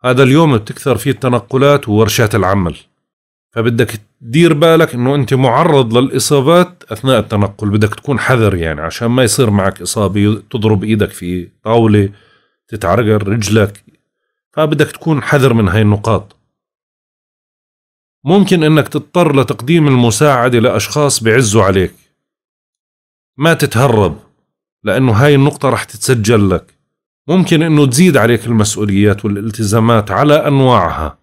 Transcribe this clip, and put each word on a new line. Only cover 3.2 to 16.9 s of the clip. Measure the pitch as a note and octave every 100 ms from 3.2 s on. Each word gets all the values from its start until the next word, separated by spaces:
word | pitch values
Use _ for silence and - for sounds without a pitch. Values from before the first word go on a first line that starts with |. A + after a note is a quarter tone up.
| _ _ _
فبدك | - A2+ A#2 A#2+ - _ _
تدير | A2+ C3+ E3+
بالك | D3+ E3 E3 D#3
إنه | - A#2+
أنت | C#3+ C3+
معرض | C3+ C3 A#2+ E3+ D3 A#2 A#2
للإصابات | C3 B2+ - D3 C3 E3+ F3+ - -
أثناء | G#2+ C3+ B2
التنقل، | A2 G#2+ G2+ G2+ G#2
بدك | G#2+ G#2+
تكون | - - B2+
حذر | - C3 A2
يعني | F#2 E2 D2
عشان | E2 - A#2
ما | B2
يصير | C3 - A#2+
معك | G2+ F#2+ -
إصابة، | F2+ - G2 G#2 G2+ G#2 -
تضرب | A#2+ G#2+ G#2+
إيدك | G#2+ A2 F#2
في | - F2 F2+ F2 _
طاولة، | A2 A#2 A#2 G#2 G2 G2+ _ _ _ _ _
تتعرقل | G#2+ E2 G2+ G#2+ G#2+ G2+
رجلك، | A2+ G2 A2 G2 - _ _ _ _ _ _ _
فبدك | - D#3 D3+ D3
تكون | - - D3+
حذر | - C#3+ C3
من | A2+ G2+
هاي | G2
النقاط. | G#2+ G#2 A2 G#2 - _ _ _ _ _ _